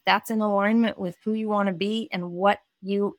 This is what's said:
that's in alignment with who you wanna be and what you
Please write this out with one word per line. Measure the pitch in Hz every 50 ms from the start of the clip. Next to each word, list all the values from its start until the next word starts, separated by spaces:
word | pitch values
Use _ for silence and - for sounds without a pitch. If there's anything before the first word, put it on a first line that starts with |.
| _
that's | 190 185 208 - -
in | 226 220
alignment | 214 208 202 196 196 208 220 233 233 220 - -
with | 190 180 175 _ -
who | 214 220
you | 220 220 214
wanna | 208 202 202 196 185
be | 165 190 202 214 226 220 - -
and | 185 180 175 175
what | 175 190 202 202 - _ _ _ _ -
you | 190 196 202 202 202 -